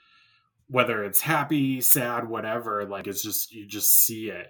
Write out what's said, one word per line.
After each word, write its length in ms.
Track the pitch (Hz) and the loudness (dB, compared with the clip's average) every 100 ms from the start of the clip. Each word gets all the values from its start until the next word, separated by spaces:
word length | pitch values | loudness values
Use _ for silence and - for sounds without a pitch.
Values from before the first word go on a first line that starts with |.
| _ _ _ _ _ _ - | _ _ _ _ _ _ -2
whether 360 | 127 120 110 | 2 4 2
it's 160 | 101 - | 0 -2
happy, 600 | 135 156 139 151 135 131 | 2 0 2 2 2 2
sad, 460 | - 139 120 120 113 | 4 4 2 -2 -4
whatever, 580 | 113 110 117 113 104 101 | -6 -4 -4 -2 -4 -4
like, 200 | 98 98 | -8 -8
it's 160 | 95 | -6
just, 300 | 107 - - | -4 -4 -6
you 140 | 113 101 | -10 -12
just 280 | 104 - | -2 4
see 360 | - - 113 107 | 4 4 0 -8
it, 180 | 90 - | -10 -12